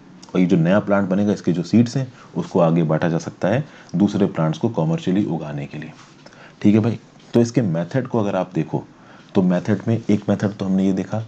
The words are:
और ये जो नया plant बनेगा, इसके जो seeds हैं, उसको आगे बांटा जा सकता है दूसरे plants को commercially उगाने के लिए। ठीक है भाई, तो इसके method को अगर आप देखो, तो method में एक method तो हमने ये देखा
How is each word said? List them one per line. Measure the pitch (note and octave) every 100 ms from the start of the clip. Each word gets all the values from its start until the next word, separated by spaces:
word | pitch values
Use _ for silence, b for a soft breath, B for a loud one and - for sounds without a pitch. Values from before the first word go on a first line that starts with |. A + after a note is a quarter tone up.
| - - - F#2
और |
ये | F2+
जो | F#2
नया | E2 G2+
plant | G2+ G2+ F#2+
बनेगा, | F#2+ G#2
इसके | F#2+ -
जो | E2+
seeds | E2 A2+ A#2 C#3
हैं, | C3 B B -
उसको | F2 F#2
आगे | E2 E2+
बांटा | D#2 D#2 E2+
जा | E2
सकता | E2 - F2+
है | A#2+ D3+ B B F2
दूसरे | G2+ F#2+ G2
plants | - D#2+ D#2
को | A#2
commercially | G2 D#2+ E2 F#2+ F#2 G2+
उगाने | D#2+ D2+ C#2+ C#2
के | D2+
लिए। | D#2 - B B B B B B
ठीक | G#2+ G#2+
है |
भाई, | A2+ G#2+ - - -
तो | A#2
इसके | A#2 B2
method | G#2+ E2 E2+ C3 B2
को | A#2
अगर | G2+ F#2+
आप | F2+ D#2+
देखो, | D2+ C#2+ - B B B B G2+
तो |
method | F2+ F2 G2 G2+ A2+
में | A2+ A2+
एक | G#2 -
method | G2+ G#2
तो | G#2 F#2+
हमने | F#2+ G2
ये |
देखा | F#2+ F2+ G#2+